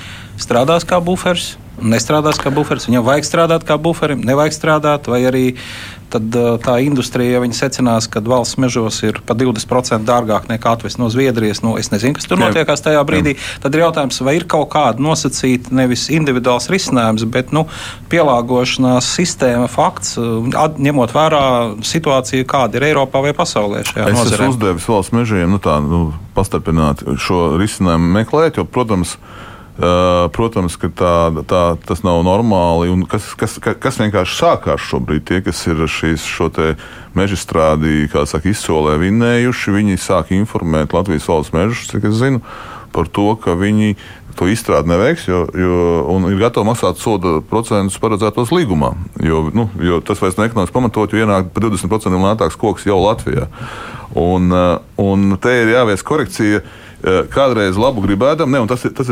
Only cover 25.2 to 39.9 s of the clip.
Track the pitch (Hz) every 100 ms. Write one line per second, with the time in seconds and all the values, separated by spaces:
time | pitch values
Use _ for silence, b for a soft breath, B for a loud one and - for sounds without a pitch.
25.2 | 120 101 87 101 87 73 73 85 80 80
26.2 | - - 95 85 - 80 76 69 67 69
27.2 | - 90 85 76 107 - 92 82 85 101
28.2 | 113 147 160 104 85 123 113 95 87 -
29.2 | B B B B B - 87 90 90 90
30.2 | 87 - 113 104 87 - 90 - 90 85
31.2 | 82 78 69 92 85 80 - 90 92 85
32.2 | 90 98 117 95 87 85 87 90 90 104
33.2 | - - 110 - - - 131 - 107 101
34.2 | 90 - 170 147 - 71 - 69 64 78
35.2 | - 90 90 82 87 80 80 - 82 80
36.2 | - - 80 - 80 73 B B B 92
37.2 | 101 92 - - 78 78 78 76 76 73
38.2 | 73 78 80 - - 80 76 76 90 110
39.2 | 120 120 123 123 - 101 104